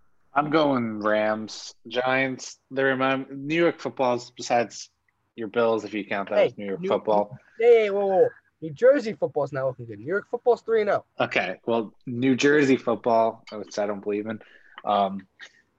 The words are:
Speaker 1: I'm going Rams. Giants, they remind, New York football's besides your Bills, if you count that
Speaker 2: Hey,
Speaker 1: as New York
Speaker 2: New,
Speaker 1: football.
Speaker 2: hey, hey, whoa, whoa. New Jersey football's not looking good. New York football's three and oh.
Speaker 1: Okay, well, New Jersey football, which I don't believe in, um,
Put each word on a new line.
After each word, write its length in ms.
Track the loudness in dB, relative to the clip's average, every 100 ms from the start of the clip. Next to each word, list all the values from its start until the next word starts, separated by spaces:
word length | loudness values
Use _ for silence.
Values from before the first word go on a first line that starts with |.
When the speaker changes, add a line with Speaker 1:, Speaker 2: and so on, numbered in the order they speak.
| _ _ _
Speaker 1:
I'm 160 | -2 2
going 500 | 2 2 2 -2 -2
Rams. 720 | 0 2 2 -2 -6 -14 -18 -18 -8
Giants, 720 | -4 0 0 0 -4 -12 -18 -10
they 140 | -2
remind, 460 | 0 2 0 -2 -6
New 260 | -10 -4 0
York 240 | 2 0
football's 520 | -6 -2 0 0 -6
besides 580 | -12 -2 0 0 -6 -18 _ _ _ _ -12
your 120 | -6
Bills, 380 | 0 2 0 -2
if 80 |
you 100 | -6 -6
count 240 | -6 -2
that 80 | 2
Speaker 2:
Hey, 80 | 0
Speaker 1:
as 100 | 0
New 80 | -8
York 160 | -6
Speaker 2:
New, 80 | -2
Speaker 1:
football. 480 | -2 2 0 0 -6 _ 0
Speaker 2:
hey, 240 | 4 6
hey, 60 | 4
whoa, 160 | 0 2
whoa. 220 | 4 2 0 _ _
New 100 | -12
Jersey 420 | 2 4 4 2
football's 400 | -4 -4 -2 -4
not 120 | -4 -6
looking 200 | -6 -12
good. 140 | -12
New 60 | -6
York 220 | -6 -6
football's 320 | -2 0 0
three 200 | 2 0
and 80 | 2
oh. 160 | 0 -2 -4
Speaker 1:
Okay, 400 | -2 -2 -2 -4 -2
well, 280 | -2 -2 -10 -10
New 300 | -2 2 4
Jersey 400 | 4 4 4 2
football, 680 | 0 -2 2 2 2 -2 -12
which 260 | -14 -8 -4
I 80 | -4
don't 140 | -4
believe 260 | -4 -4 -4
in, 120 | -10 -14 -20 _ -10 -2
um, 400 | 0 0 -2 -12 -20 -20 _ _